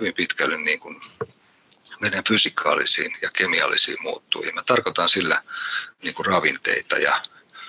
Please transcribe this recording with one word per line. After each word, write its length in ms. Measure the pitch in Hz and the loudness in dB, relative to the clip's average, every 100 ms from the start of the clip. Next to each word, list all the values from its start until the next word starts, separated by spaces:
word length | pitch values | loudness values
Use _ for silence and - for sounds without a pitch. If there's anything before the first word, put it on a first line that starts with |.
hyvin 140 | 104 | -6
pitkälle, 420 | 90 87 - 73 78 | -2 -2 -2 -2 -2
niin 240 | 76 76 | -2 -2
kuin, 200 | 78 76 - - - _ _ _ _ _ - - | -6 -16 -14 -12 -12 _ _ _ _ _ -20 -6
veden 220 | 104 98 - | -4 -2 2
fysikaalisiin 880 | 107 - - 76 76 - - 76 - | 4 2 2 0 2 4 2 0 -4
ja 80 | - | -4
kemiallisiin 680 | - 92 82 73 - - 73 | 0 2 2 2 2 2 0
muuttujiin. 540 | - - - - 78 | -6 -8 -6 -6 -4
Mä 80 | - - | -2 2
tarkoitan 420 | 123 - - 85 | 2 2 2 2
sillä, 340 | 98 - - - - - - - - | 4 2 0 -2 -8 -6 -6 -6 -10
niin 120 | - | -8
kuin, 120 | - 98 | -4 0
ravinteita 720 | 90 - - - - - 71 | 2 2 0 0 -2 -2 0
ja, 240 | 73 - - - _ - | 2 0 -2 -14 _ -20